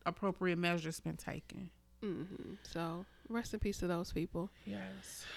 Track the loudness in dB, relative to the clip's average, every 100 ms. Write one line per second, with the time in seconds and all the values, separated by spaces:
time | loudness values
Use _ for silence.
0 | -2 2 2 4 4 6 6 4 2 -2
1 | -4 -4 -4 -6 -6 -8 -8 -10 -20 -6
2 | -2 0 -2 -6 -8 -8 -6 -2 0 -2
3 | -6 -14 -4 -2 0 2 2 2 2 2
4 | 2 0 0 0 -4 -6 -6 -6 -6 -8
5 | -10 -10 -8